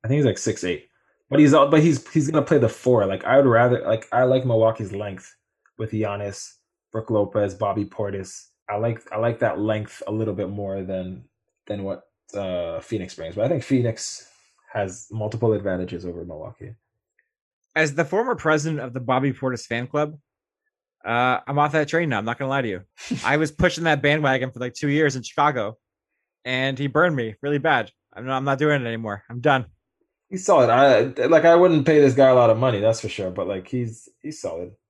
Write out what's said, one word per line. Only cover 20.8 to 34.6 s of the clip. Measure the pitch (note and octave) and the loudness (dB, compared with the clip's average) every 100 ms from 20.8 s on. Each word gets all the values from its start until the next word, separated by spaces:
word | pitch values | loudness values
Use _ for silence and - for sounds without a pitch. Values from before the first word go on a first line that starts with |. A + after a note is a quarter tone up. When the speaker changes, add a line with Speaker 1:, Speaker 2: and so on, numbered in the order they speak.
| _ _ | _ _
Speaker 2:
uh, | - A#2 B2+ B2+ - | -4 0 2 0 -2
I'm | C#3+ | 0
off | D3 | 2
that | D#3 D3 | 0 0
train | E3 E3 | -2 0
now. | A2 | -2
I'm | |
not | A2 A#2 | -4 -6
gonna | C3+ | -4
lie | C#3 | -4
to | A#2+ | -4
you. | F2+ F#2 _ | -6 -12 _
Speaker 1:
<laughs> | - - | -10 -4
Speaker 2:
I | - D3 | 0 0
was | D#3 | -2
pushing | - F3 E3 | 0 0 0
that | E3 D3+ | 0 0
bandwagon | D3 D3+ D3 C3 B2+ | 2 0 0 0 -4
for, | A#2+ | -8
like, | B2 | -10
two | - D3 | -4 -2
years | C#3+ D3+ C3 | 2 0 -2
in | |
Chicago, | A2+ - D3 B2+ G#2 A2+ _ _ _ _ _ _ | -8 0 0 0 -6 -8 _ _ _ _ _ _
and | - B2+ C3+ C3 | -6 -2 -2 -2
he | C#3+ | -2
burned | D3 F3+ D3 | 2 2 0
me | A2+ G#2+ | -4 -6
really | C#3+ D3 | -4 -2
bad. | D#3+ C3+ G2+ _ _ | 2 0 -2 _ _
I'm | - B2+ | -14 -6
not, | C3 | -4
I'm | |
not | C#3 C3+ | -2 0
doing | D3+ D3 | 0 0
it | A#2+ | -2
anymore. | A2+ A2+ G2+ _ | -6 -6 -8 _
I'm | A#2+ | -2
done. | C3+ C3+ A2 _ _ _ _ _ _ | 2 2 0 _ _ _ _ _ _
Speaker 1:
He's | F#3+ | -8
solid. | - C3 A#2+ | 2 4 6
I, | A#2+ C#3 A#2 C3 C3 B2+ | 6 6 6 2 -2 2
like, | D#3+ | 4
I | E3 | 6
wouldn't | E3+ F3+ D#3+ C3+ | 6 6 4 4
pay | D3+ | 6
this | C#3 | 6
guy | A#2+ C3 | 6 6
a | |
lot | B2+ A#2+ | 6 6
of | A2+ | 4
money, | C3 G#2+ | 2 2
that's | G#2+ A2+ | 0 0
for | G#2 | -6
sure. | - F#2 | -8 -8
But, | F2+ F2+ | -6 -6
like, | F#2+ F#2 | -8 -6
he's, | B2+ A#2 A2+ - _ | -8 -8 -10 -20 _
he's | D3 D3+ | -16 -10
solid. | F#2+ E2 | -10 -10